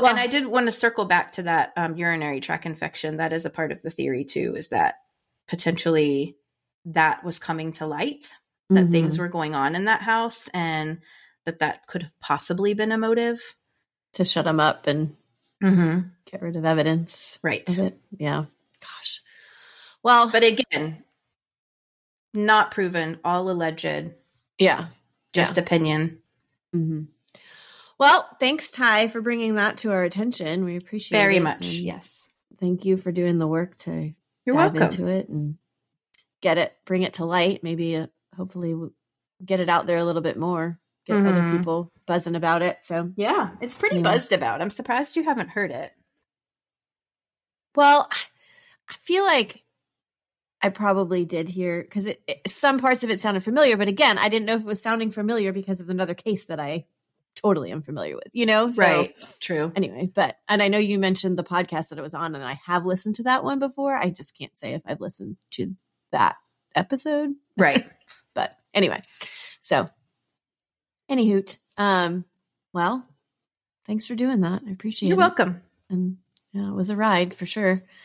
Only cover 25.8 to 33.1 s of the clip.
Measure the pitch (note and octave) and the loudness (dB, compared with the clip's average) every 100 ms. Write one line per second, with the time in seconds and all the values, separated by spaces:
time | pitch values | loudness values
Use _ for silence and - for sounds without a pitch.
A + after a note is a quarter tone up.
25.8 | D#3 D3+ D#3+ D#3+ _ _ _ _ _ E3+ | 2 0 -2 -4 _ _ _ _ _ -2
26.8 | D#3+ D#3 D#3 _ _ - - - - - | -2 -4 -8 _ _ -20 -20 -20 -20 -20
27.8 | - _ C#4 F4 - - B3+ D#4 - - | -20 _ 8 8 4 -2 0 0 -4 0
28.8 | A#3+ G#3+ A3 A3+ A3+ A#3 A3+ G#3+ G#3 - | 4 4 4 0 -2 -2 0 2 0 0
29.8 | A3 F#3+ F3+ F#3+ A#3 B3 D#3+ F3 F3+ F3 | -2 0 0 0 -4 -4 -4 -2 -2 -6
30.8 | F3 G#3+ - G#3+ G3 F#3+ D#3+ - F3 E3+ | -8 -10 0 4 4 4 2 -2 -6 -6
31.8 | F3 F3 - - - _ _ - F3+ F3+ | -6 -10 -16 -20 -20 _ _ -6 -2 -2
32.8 | F#3+ F#3 F#3 | 0 0 0